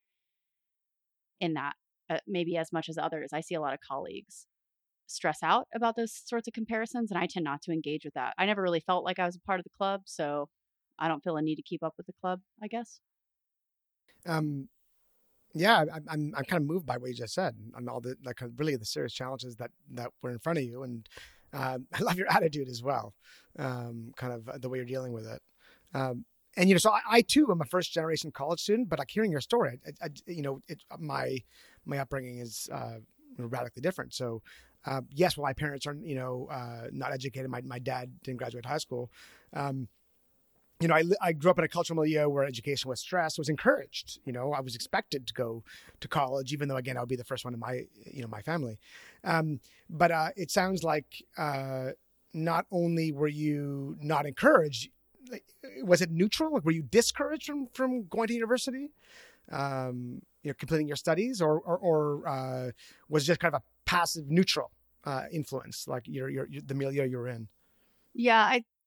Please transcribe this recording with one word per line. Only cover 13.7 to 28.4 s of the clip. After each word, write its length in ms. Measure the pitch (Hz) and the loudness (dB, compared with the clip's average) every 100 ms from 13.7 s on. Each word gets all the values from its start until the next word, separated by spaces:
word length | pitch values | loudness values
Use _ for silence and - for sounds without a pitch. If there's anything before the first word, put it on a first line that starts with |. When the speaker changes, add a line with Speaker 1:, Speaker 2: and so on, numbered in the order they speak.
| _ _ _ _ _ 175 | _ _ _ _ _ -2
Speaker 2:
Um, 440 | 160 151 143 135 _ _ _ _ _ _ _ _ | 0 0 -4 -8 _ _ _ _ _ _ _ _
yeah, 320 | 156 190 214 147 | 2 6 6 4
I'm, 120 | 151 151 | -2 -6
I'm, 240 | 156 147 147 | -4 -2 -4
I'm 60 | 127 | 0
kinda 200 | 175 147 | 0 2
moved 200 | 180 135 | -2 -2
by 120 | 123 | -6
what 120 | 127 | -6
you 60 | 123 | -8
just 180 | 113 | -4
said 220 | - 180 107 107 123 | -2 -2 -4 -14 -10
and 140 | 120 | -8
all 120 | 123 | -8
the, 140 | 123 131 | -8 -10
like, 180 | 135 120 | -10 -10
uh, 80 | 120 120 | -10 -2
really 180 | 156 131 | 0 0
the 100 | 107 | -2
serious 280 | 151 131 | -4 -4
challenges 420 | - 127 131 127 113 | -4 -8 -8 -10 -12
that, 140 | 117 - 143 | -14 -14 -14
that 200 | 123 120 - | -10 -10 -8
were 100 | 127 | -8
in 80 | 120 | -4
front 200 | 160 170 | -2 0
of 60 | 127 | -2
you. 180 | 120 | -6
And, 240 | 131 120 - - - - _ | -8 -8 -12 -20 -20 -20 _
um, 340 | 139 131 131 131 | -4 -4 -4 -6
<laughs> 40 | |
I 80 | - | -2
love 140 | 202 180 | 0 0
your 140 | 196 | 4
attitude 380 | - 165 143 131 | 4 4 0 -6
as 140 | 117 | -4
well, 300 | 127 127 107 - - - _ - | -2 -2 -4 -14 -20 -20 _ -8
um, 520 | 135 123 120 117 113 - | -6 -4 -6 -10 -12 -8
kind 160 | 127 | -6
of, 160 | 120 113 | -6 -10
uh, 80 | 135 | -8
the 100 | 127 | -6
way 80 | 131 | -6
you're 60 | 123 | -4
dealing 280 | 131 127 | -6 -4
with 140 | 117 110 | -8 -8
it. 140 | 117 - _ - - _ | -12 -16 _ -20 -20 _
Um, 320 | 135 131 123 - _ _ - | -2 -2 -2 -10 _ _ 6
and, 120 | 185 | 8
you 60 | 180 | 10
know, 40 | |
so 120 | 220 | 8
I, 100 | 208 220 | 4 6
I 120 | 233 | 6
too 260 | - 294 285 | 8 6 6
am 100 | 170 | 4
a 40 | 143 | 2
first 280 | 180 170 | 0 0
generation 380 | 170 160 156 156 | 0 0 -2 -4
college 300 | - | -4